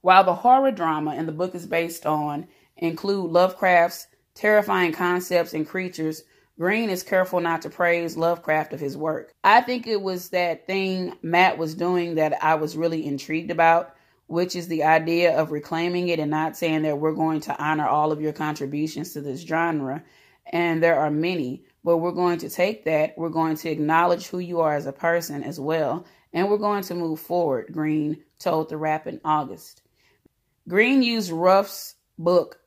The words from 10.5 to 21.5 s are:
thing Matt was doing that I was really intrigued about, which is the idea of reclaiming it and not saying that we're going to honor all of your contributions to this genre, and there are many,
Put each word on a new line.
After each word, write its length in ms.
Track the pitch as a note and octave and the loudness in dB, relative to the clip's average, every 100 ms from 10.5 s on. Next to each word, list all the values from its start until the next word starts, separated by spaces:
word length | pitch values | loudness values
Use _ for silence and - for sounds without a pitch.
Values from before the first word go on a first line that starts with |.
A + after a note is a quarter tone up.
| E3 - | -2 -4
thing 480 | F#3+ F#3+ F#3 F3+ - | -2 -2 -2 -6 -8
Matt 340 | D#3+ F3 F#3 - | 0 4 4 4
was 180 | D#3+ | -6
doing 420 | D#3+ F3 F3+ E3+ D#3+ | -4 0 0 0 0
that 260 | D#3 - | 0 2
I 140 | D#3 D#3+ | 2 2
was 200 | D3+ D#3 | 0 -2
really 300 | E3 E3 D3+ | -2 -2 -4
intrigued 440 | C#3+ - D#3+ E3+ | -6 -4 -6 -4
about, 440 | E3 E3 E3+ - _ _ _ _ | 2 4 4 0 _ _ _ _
which 280 | E3 F3+ | -2 -2
is 140 | F3+ F3 | -4 -6
the 140 | D#3+ | 0
idea 520 | D3+ D#3+ D#3+ E3+ E3+ D#3 | 4 4 2 2 2 2
of 160 | D3+ | -2
reclaiming 560 | D3 D3 E3 F3 F3+ F3+ | -4 -6 -4 -2 -2 -2
it 100 | E3 | -2
and 120 | D3 | -2
not 260 | D3+ D#3+ - | -2 -4 -4
saying 260 | E3+ D#3 | -2 0
that 160 | D#3 D3 | 0 0
we're 140 | D#3 | -2
going 280 | D#3 D#3+ D#3 | 0 -2 -2
to 220 | D3 C#3+ | -4 -4
honor 240 | D3 D#3 D3 | -2 0 0
all 260 | D3 D3+ | 2 0
of 80 | D3+ | 0
your 120 | D3+ | -4
contributions 800 | D3+ D3+ D3+ C#3 D3 D#3 - E3 | -4 -6 -6 -6 -4 -6 -6 -10
to 80 | D3+ | -10
this 200 | C#3+ C3+ | -10 -10
genre, 640 | E3+ D#3+ E3+ D#3 C3+ C#3+ - _ _ _ - | -4 -2 0 -2 -4 -8 -12 _ _ _ -8
and 360 | E3+ E3+ E3 | -2 -2 2
there 160 | E3+ E3 | 2 4
are 120 | D3+ | 2
many, 540 | D3+ E3+ F3+ B2+ | 0 -2 -2 -6